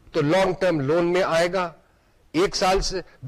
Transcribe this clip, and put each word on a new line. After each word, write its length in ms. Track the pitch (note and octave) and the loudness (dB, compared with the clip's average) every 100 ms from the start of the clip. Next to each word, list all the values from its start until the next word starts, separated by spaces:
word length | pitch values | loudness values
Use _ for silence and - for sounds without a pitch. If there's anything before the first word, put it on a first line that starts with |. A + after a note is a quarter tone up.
| - | -8
تو 80 | E3 | -2
لانگ 320 | D3 F#3 F#3+ F3 | 0 2 2 0
ٹرم 200 | F#3 D#3+ | 0 0
لون 320 | C3+ E3+ E3+ | 0 0 2
میں 100 | F3+ | 0
آئے 300 | F#3 E3 F3 | 0 0 0
گا، 200 | F#3+ F3 - _ _ _ _ _ | -2 -6 -8 _ _ _ _ _
ایک 240 | D#3 G3 - | 0 0 0
سال 240 | F#3 F#3+ | 0 2
سے، 200 | - F#3 - - | -2 -6 -10 -16